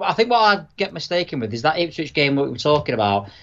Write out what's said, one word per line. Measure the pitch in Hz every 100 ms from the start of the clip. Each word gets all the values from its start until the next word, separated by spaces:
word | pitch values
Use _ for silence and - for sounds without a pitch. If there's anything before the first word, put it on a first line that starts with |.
I | 185
think | 170 233
what | 240
I | 214 190 160 -
get | 190
mistaken | 160 - 175 175 139
with | 107
is | 113
that | 151 165
Ipswich | 170 160 147
game | 156 143 139
what | 139
we |
were | 127
talking | 147 147 -
about, | 117 104 101 101 -